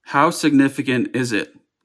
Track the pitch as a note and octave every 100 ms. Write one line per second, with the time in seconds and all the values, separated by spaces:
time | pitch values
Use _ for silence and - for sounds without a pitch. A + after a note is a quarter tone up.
0 | - C#3+ D#3 E3+ D#3 C#3 C#3 C#3 C3 B2
1 | - B2 A#2+ G2+ - - _ _